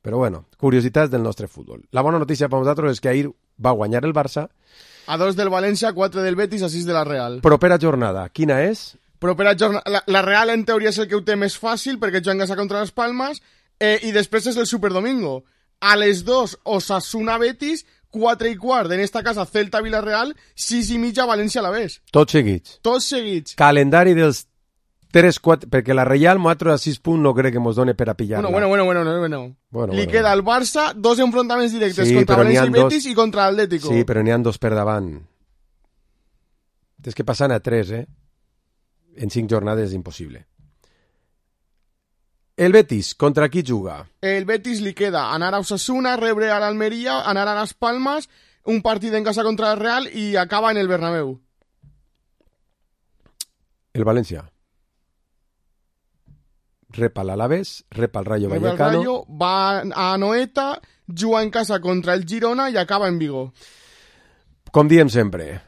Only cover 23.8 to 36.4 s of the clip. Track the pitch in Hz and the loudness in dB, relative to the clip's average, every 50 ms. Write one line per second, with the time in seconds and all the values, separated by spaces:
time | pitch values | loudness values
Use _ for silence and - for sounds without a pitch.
23.8 | 143 139 147 170 180 185 175 165 160 151 131 - - _ _ _ _ _ _ _ | 4 6 6 6 6 6 6 6 4 2 2 -2 -8 _ _ _ _ _ _ _
24.8 | _ _ _ _ _ _ - 170 175 180 156 - - 170 165 160 - 120 - 131 | _ _ _ _ _ _ 6 6 6 6 4 2 4 2 2 2 2 -2 -2 -2
25.8 | 113 123 131 131 127 123 135 143 151 170 190 196 175 165 165 147 170 165 151 131 | 2 2 2 2 4 4 4 6 6 6 4 4 4 2 0 2 2 2 2 2
26.8 | - 156 139 - _ 160 165 160 151 139 123 123 131 135 120 123 120 117 110 117 | 0 -4 -6 -4 _ -2 0 2 2 2 4 4 0 0 0 0 -2 0 0 2
27.8 | 127 127 117 - 120 110 104 - 117 101 110 107 208 190 180 202 208 190 196 202 | 0 0 0 0 -2 -4 -2 -4 -4 -4 -2 -2 -2 0 0 0 2 2 2 2
28.8 | 190 185 180 175 165 160 165 175 170 160 151 135 123 127 131 _ _ _ - 113 | 2 2 0 0 0 -2 -2 -2 -2 -4 -4 -8 -10 -12 -16 _ _ _ -6 -4
29.8 | - 101 95 196 - - - 226 220 208 196 196 196 214 240 254 254 - - 302 | -4 -2 0 -2 -2 2 2 2 4 4 2 2 2 2 0 0 0 0 0 0
30.8 | 302 302 - 214 202 233 240 233 262 247 226 247 247 233 240 247 240 233 220 233 | -2 -2 -2 0 2 2 4 4 2 2 2 0 0 0 0 0 0 0 0 -2
31.8 | 214 196 180 185 - 120 123 127 - - - 240 - - - 131 - 254 247 240 | -2 -2 0 0 2 4 6 4 6 6 6 6 6 6 6 4 4 4 6 6
32.8 | - 131 302 311 262 269 233 214 226 220 208 208 196 190 196 208 208 180 175 156 | 4 6 2 0 -2 -2 0 2 2 2 2 2 2 2 2 2 0 0 -2 -4
33.8 | 139 151 120 117 117 - 110 107 107 110 117 120 117 117 104 - - 113 107 107 | -2 0 2 2 2 2 0 0 2 2 2 2 0 -2 -2 -2 -2 -2 0 0
34.8 | 104 107 107 104 95 87 76 71 76 _ _ _ _ _ _ _ _ _ _ _ | 0 0 -2 -2 -4 -6 -10 -12 -16 _ _ _ _ _ _ _ _ _ _ _
35.8 | _ _ _ _ _ _ _ _ _ _ _ _ | _ _ _ _ _ _ _ _ _ _ _ _